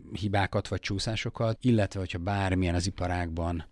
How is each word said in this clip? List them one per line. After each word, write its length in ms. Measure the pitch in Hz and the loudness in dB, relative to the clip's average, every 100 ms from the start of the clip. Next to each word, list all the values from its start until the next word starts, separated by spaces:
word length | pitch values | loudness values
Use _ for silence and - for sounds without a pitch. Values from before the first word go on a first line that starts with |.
| - | -10
hibákat 540 | - 107 101 95 104 - | -6 0 0 2 -2 -2
vagy 120 | 95 | -6
csúszásokat, 760 | - 98 120 107 120 - 113 110 | -4 -4 -2 -2 -4 -2 0 2
illetve 380 | 127 113 98 98 | 4 4 4 -2
hogyha 200 | 92 87 | -4 -4
bármilyen 560 | 90 101 95 92 90 87 | 0 0 2 4 4 2
az 120 | 95 | 0
iparágban 760 | - 87 90 85 82 85 85 - | -2 -2 0 -2 -2 -2 -2 -6